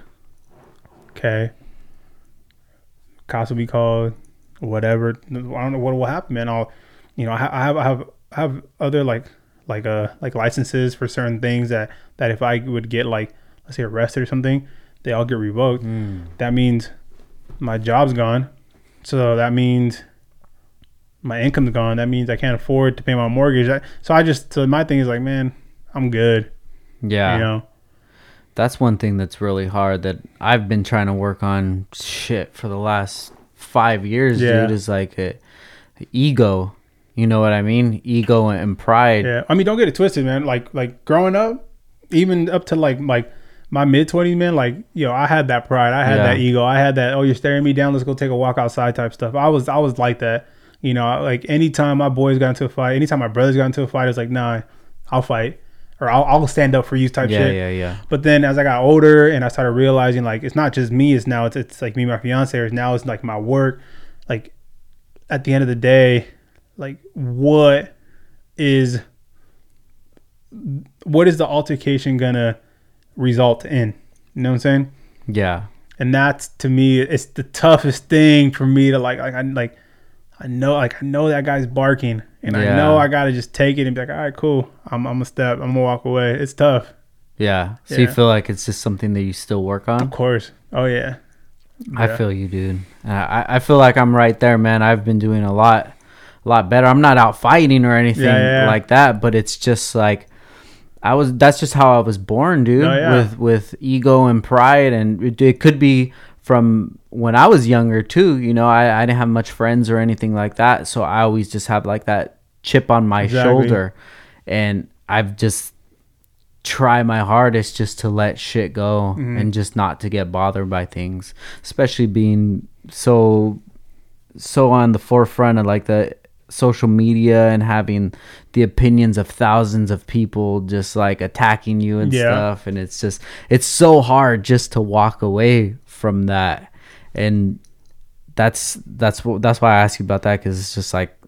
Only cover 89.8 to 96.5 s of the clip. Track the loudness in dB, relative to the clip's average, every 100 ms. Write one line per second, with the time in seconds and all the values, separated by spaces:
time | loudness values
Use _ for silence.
89.8 | -4 -4 -4 -4 -2 -2 -6 _ _ -4
90.8 | -2 -4 -6 -12 _ _ -20 -20 _ -20
91.8 | -12 -4 -2 -2 -4 -4 -6 -6 -6 -6
92.8 | -10 _ -8 -6 -4 -4 -2 -2 4 6
93.8 | 6 6 4 4 4 4 2 4 2 2
94.8 | 2 2 0 -2 0 0 0 2 4 4
95.8 | 0 -12 _ -20 -20 _ 0